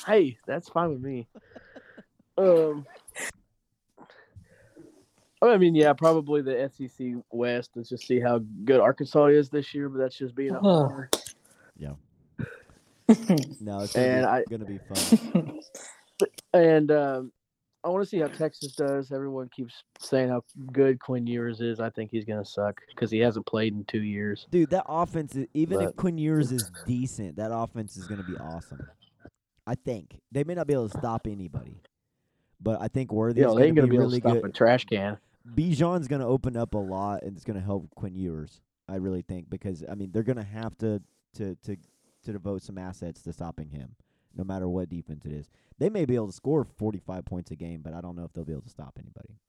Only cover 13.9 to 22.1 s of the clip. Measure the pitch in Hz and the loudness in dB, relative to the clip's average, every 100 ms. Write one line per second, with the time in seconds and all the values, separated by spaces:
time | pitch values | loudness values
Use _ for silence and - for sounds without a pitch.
13.9 | - 127 127 127 123 - 110 101 101 - | 2 4 4 2 2 0 -2 -4 -6 -6
14.9 | 190 - 226 - 175 156 - - - - | -4 4 4 4 0 -2 -8 -16 -20 -20
15.9 | - _ - - - - 175 165 156 151 | -20 _ -2 -2 -2 2 6 8 6 6
16.9 | 151 139 131 131 - _ _ _ _ 170 | 2 2 -2 -6 -14 _ _ _ _ -4
17.9 | 185 196 190 147 156 156 - 143 - 143 | -4 -2 -2 -2 -2 -6 -6 -10 -4 -2
18.9 | 139 131 135 139 131 127 - 120 - _ | -2 -4 -8 -6 -8 -10 -12 -14 -14 _
19.9 | - - 135 127 123 - - 131 127 135 | -20 -2 0 2 -2 -6 -14 -4 4 4
20.9 | 127 - 127 117 120 117 113 117 110 113 | 4 -2 -4 -2 -4 -4 -4 -4 -4 -6
21.9 | 117 110 | -6 -6